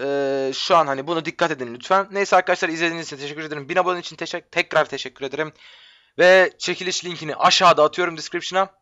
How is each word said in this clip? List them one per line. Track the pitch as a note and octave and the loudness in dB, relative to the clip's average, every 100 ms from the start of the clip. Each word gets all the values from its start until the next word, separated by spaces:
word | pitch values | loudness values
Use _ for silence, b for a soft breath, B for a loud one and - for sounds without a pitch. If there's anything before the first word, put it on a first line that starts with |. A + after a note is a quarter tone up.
Ee, | C3+ C#3+ C#3 C3+ C3+ | -4 -2 -2 -2 -2
şu | C3+ - F3 | -2 2 4
an | D3 | 4
hani | C3+ C#3+ | 0 -4
bunu | E3 D#3 | -4 -4
dikkat | - E3 | -2 -2
edin | C#3+ B2 B2 | -2 -8 -10
lütfen. | - F#3+ G3 | 0 0 0
Neyse | G3 G3 F#3 | -4 2 2
arkadaşlar, | F#3 F3+ F3 | 2 0 -2
izlediğiniz | D#3+ E3+ E3 D#3 | -2 -2 -4 -8
için | C#3 | -10
teşekkür | C#3+ D3+ | -12 -10
ederim. | D#3 D3 C3+ | -10 -10 -4
Bin | F3+ | -2
abone | F3 F3 | 0 -2
için | - D#3+ | -6 -12
teşek-, | E3 F3 - | -10 -10 -6
tekrar | E3+ E3+ D#3 C#3+ | -4 0 0 0
teşekkür | C#3 C3 - C#3 | -4 -10 -10 -8
ederim. | C#3+ D#3 - b b b b b b | -6 -6 -10 b b b b b b
Ve | F3 F#3 F3+ - | 6 8 6 0
çekiliş | - F3+ F3+ - F3+ | -6 -6 -6 -6 -8
linkini | D#3+ D#3 B2+ | -10 -10 0
aşağıda | F3 - F3+ D#3 | 2 4 6 6
atıyorum | D3+ F3+ F3 D#3+ | 4 2 -4 -4
description'a. | - F3+ - F#3 F#3+ _ | -8 -8 -4 -2 -2 _